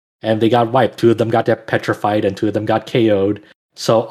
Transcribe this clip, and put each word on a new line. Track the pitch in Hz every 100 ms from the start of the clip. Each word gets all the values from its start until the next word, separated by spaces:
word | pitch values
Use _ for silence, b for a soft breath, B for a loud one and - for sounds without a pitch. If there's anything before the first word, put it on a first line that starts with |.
| _ _
and | 110 107
they | 113
got | 117 117
wiped. | 131 120 -
Two | 117
of | 113
them | 113
got | 113
de-, | 113 113
petrified, | - 117 - 107 107 107
and | 101 95
two | 107
of |
them | 104
got | 107 110 -
K | 135 113
O'd. | 101 98 107 B _ _
So | - - 113 -